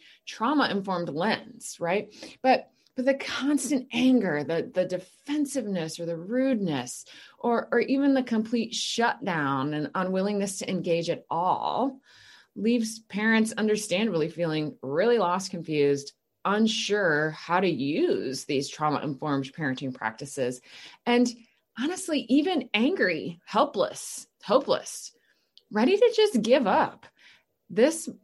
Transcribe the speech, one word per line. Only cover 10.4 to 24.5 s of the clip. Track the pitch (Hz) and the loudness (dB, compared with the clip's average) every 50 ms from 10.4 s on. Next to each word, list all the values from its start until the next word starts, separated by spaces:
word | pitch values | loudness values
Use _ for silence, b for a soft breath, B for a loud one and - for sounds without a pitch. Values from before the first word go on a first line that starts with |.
| 202 196 - - | -2 -4 -4 -6
to | - - | -6 -4
engage | 190 175 - 175 165 170 165 170 | -4 -4 0 0 0 0 0 -2
at | 156 - - _ | -4 -4 -6 _
all | 151 165 180 185 147 - 60 76 73 - 247 277 262 B B B B B B B B B B B _ | -4 0 0 0 0 0 0 -2 -2 0 -2 -2 -4 B B B B B B B B B B B _
leaves | - 196 226 240 240 220 220 - - - _ | -2 0 2 2 2 0 -2 -6 -10 -14 _
parents | - 202 214 226 226 220 220 220 - | -6 -2 2 2 4 4 2 2 0
understandably | - 220 214 214 208 - - 175 190 226 220 175 160 151 160 | 0 0 0 0 0 0 -2 0 0 0 0 0 0 0 -2
feeling | - 165 170 160 156 156 151 143 - - | -2 -2 -2 0 0 -2 -2 -4 -6 -8
really | - 131 139 165 208 233 240 226 | -8 -2 0 2 2 4 4 4
lost, | 185 175 175 196 190 - | 2 2 0 -2 -4 -6
confused, | - 170 165 - 156 147 143 143 143 139 139 - - _ _ _ _ _ - | -8 -8 -6 -2 2 4 4 4 4 2 -2 -8 -16 _ _ _ _ _ -2
unsure | 190 202 214 226 220 220 - - 190 202 208 196 170 147 147 156 156 | 0 2 2 2 2 2 -2 -2 0 0 2 2 2 2 2 2 0
how | 156 - - 165 170 185 | -2 -6 -4 0 2 2
to | 196 180 | 2 2
use | 156 - 139 139 156 240 349 330 - 98 98 131 131 - - | 0 0 -2 -2 0 0 0 0 0 -2 -2 -4 -6 -8 -4
these | - 147 135 143 - | -2 -2 -2 -2 -4
trauma-informed | - - 151 151 143 - - 156 139 - 156 151 143 135 131 135 - | -4 -2 -2 0 0 0 -2 -4 -6 -6 -4 -2 -2 -2 -4 -6 -8
parenting | 170 156 131 127 - 147 131 127 | -6 -4 -4 -4 -4 -6 -8 -8
practices, | - 110 110 113 - 143 139 - 143 123 123 123 123 B B B B B B B B _ | -6 -6 -6 -6 -8 -12 -12 -6 -4 -4 -4 -4 -8 B B B B B B B B _
and | 240 240 240 247 233 - b b b b b b _ _ - | 2 2 4 2 2 0 b b b b b b _ _ -6
honestly, | 254 320 370 359 - 339 311 269 - - | -4 -4 -4 -6 -4 -4 -4 -4 0 2
even | 254 302 294 381 370 269 - - - | 2 4 4 2 0 -2 -2 -2 0
angry, | 208 233 302 381 - 208 185 165 147 92 175 170 - _ | 0 2 2 2 2 2 0 0 -2 -6 -8 -10 -12 _
helpless, | - - 220 302 294 - 202 151 - - - - - - - - - _ _ - | -2 0 2 2 2 2 0 -2 -2 -2 -8 -12 -12 -14 -14 -16 -18 _ _ -2
hopeless, | - | 2